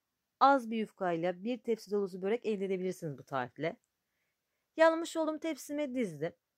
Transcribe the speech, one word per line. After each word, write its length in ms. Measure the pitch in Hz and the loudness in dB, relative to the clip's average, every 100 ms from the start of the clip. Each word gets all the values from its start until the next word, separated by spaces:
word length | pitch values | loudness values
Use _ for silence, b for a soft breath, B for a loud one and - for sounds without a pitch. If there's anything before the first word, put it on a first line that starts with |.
| _ _ _ - | _ _ _ 4
Az 320 | 262 277 233 | 6 6 2
bir 60 | 226 | -4
yufkayla 640 | 208 - 185 170 170 180 | -4 -2 -2 0 0 -2
bir 140 | 202 247 | -4 -4
tepsi 340 | 226 220 - | -2 -4 -2
dolusu 300 | 208 196 185 | -2 -2 -4
börek 240 | 190 233 220 | -2 -2 -2
elde 200 | 214 190 | -2 -2
edebilirsiniz 520 | 190 185 180 165 131 | -2 -2 -4 -6 -8
bu 60 | |
tarifle. 540 | - 139 123 - 156 226 _ _ _ _ _ _ _ _ _ - | -6 -4 -4 -4 -4 -4 _ _ _ _ _ _ _ _ _ 4
Yağlamış 400 | 320 330 330 330 | 6 6 -2 -2
olduğum 220 | 311 311 | -2 -2
tepsime 560 | 330 294 - 294 294 247 | -4 -6 -6 -4 -4 -2
dizdim. 380 | 220 151 156 - _ | -2 -2 -6 -8 _